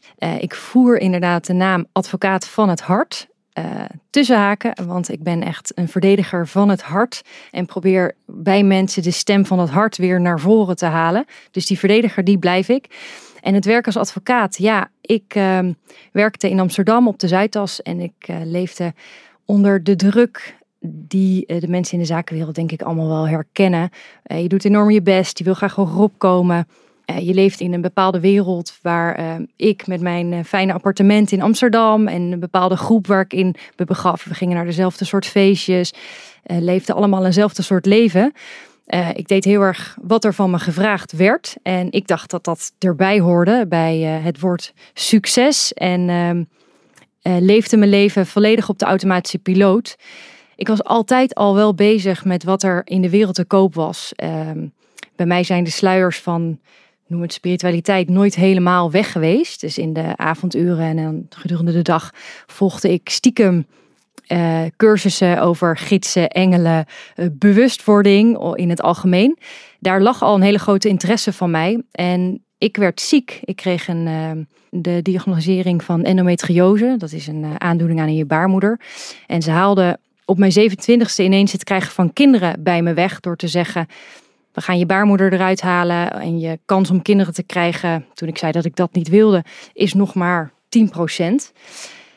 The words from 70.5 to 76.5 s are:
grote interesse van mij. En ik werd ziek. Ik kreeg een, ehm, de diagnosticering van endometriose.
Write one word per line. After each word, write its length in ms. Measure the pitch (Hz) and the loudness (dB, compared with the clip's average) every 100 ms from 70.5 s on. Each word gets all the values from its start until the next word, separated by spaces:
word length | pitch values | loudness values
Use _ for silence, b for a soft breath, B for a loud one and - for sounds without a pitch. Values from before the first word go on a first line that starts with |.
| 202 | 2
grote 300 | - 196 208 | 2 0 2
interesse 440 | 185 180 220 - | 0 0 -2 -2
van 180 | - 175 | -4 -2
mij. 320 | 165 170 233 - | -2 -2 -4 -6
En 540 | - 180 180 180 - _ _ | -6 -2 -2 -2 -6 _ _
ik 180 | 208 208 | -4 0
werd 240 | 190 - | -2 -2
ziek. 400 | - 294 247 - | 0 0 0 -12
Ik 120 | - 190 | -12 -6
kreeg 320 | 190 175 - | -4 -4 -4
een, 180 | 170 165 | -4 -4
ehm, 360 | 160 160 160 151 _ _ | -4 -6 -8 -12 _ _
de 320 | 180 170 175 | -6 -4 -2
diagnosticering 800 | 175 185 190 170 160 185 180 170 | -2 -2 -2 -2 0 0 0 -2
van 200 | - 170 | 0 -2
endometriose. 920 | 170 185 180 175 - | 2 2 2 0 0